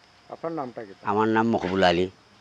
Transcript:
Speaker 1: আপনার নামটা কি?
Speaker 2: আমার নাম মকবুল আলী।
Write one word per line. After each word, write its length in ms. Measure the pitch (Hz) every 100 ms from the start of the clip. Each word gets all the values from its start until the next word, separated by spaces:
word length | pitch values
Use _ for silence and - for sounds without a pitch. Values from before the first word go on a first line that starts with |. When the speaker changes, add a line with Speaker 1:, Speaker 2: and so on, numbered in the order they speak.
| _ _ -
Speaker 1:
আপনার 220 | - 165
নামটা 320 | 165 127 117
কি? 80 | 107 95
Speaker 2:
আমার 260 | 110 104 110
নাম 200 | 110 113
মকবুল 340 | 110 90 95
আলী। 280 | 90 87 92 - _ _